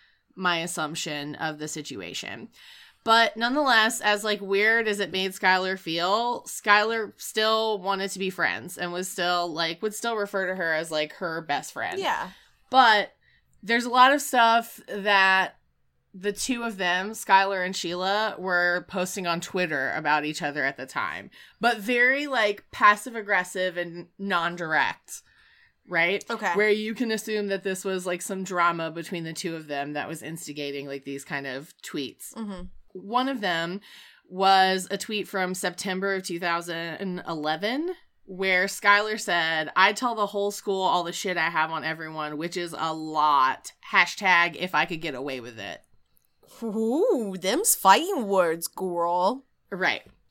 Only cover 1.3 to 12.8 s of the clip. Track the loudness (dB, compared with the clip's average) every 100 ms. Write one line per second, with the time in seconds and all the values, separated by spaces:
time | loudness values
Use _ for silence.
1.3 | -6 -6 -6 -8 -8 -10 -10 -10 -10 -10
2.3 | -12 -14 _ -20 -20 -20 _ 4 4 4
3.3 | 2 0 2 4 6 4 2 0 0 0
4.3 | -4 0 2 4 2 2 -2 -2 -2 -4
5.3 | 0 2 4 2 -4 -4 -2 0 2 0
6.3 | -4 -8 -8 4 4 4 -2 -6 -10 -8
7.3 | 0 2 2 0 -2 -2 -2 -4 -4 -6
8.3 | -2 -2 -2 -8 -8 -6 -4 -6 -2 0
9.3 | 0 0 -2 -4 -2 -6 -4 -4 -2 -2
10.3 | -2 -2 -2 0 -2 -2 -2 -4 -4 -6
11.3 | -6 -2 -4 -4 -6 -6 -4 -2 -4 -6
12.3 | -12 _ _ _ 6